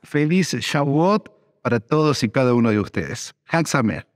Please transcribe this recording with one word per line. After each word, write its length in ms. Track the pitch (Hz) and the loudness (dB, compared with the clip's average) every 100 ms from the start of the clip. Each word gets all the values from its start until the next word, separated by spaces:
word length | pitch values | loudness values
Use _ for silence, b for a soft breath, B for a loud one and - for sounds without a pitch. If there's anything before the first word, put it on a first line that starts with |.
Feliz 500 | - 147 151 185 175 | -4 -2 2 2 0
Shavuot 800 | 123 - 151 139 143 175 208 - _ _ _ | -4 -4 -2 0 2 2 0 -4 _ _ _
para 160 | 123 117 | -2 -2
todos 420 | - 156 156 143 | 0 0 2 0
y 60 | 113 | -2
cada 240 | 139 127 | 0 2
uno 180 | 120 117 | 2 2
de 80 | 104 | 0
ustedes. 540 | 92 - 76 120 - _ _ | -2 -6 -8 -10 -14 _ _
Hag 220 | 165 156 | -4 0
Sameach. 360 | 147 113 76 - | 0 0 -4 -12